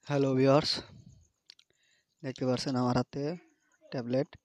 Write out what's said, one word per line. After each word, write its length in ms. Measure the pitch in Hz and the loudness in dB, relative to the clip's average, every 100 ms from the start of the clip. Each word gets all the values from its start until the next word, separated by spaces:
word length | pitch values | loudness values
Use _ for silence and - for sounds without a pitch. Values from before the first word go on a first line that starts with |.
| - | -2
হ্যালো 200 | 143 135 131 | 0 2 4
ভিউয়ার্স, 320 | 135 139 156 - - - - - _ _ _ - _ _ _ _ _ _ 139 | 6 6 4 -4 -8 -20 -20 -20 _ _ _ -20 _ _ _ _ _ _ -12
দেখতে 180 | 127 127 | -4 -2
পাচ্ছেন 240 | 123 - 127 | -2 -2 0
আমার 140 | 123 127 | 2 0
হাতে 240 | 123 143 143 175 - _ _ _ - | -2 -4 -6 -8 -14 _ _ _ -12
ট্যাবলেট। 380 | 143 117 127 151 - | -10 -4 -2 -4 -8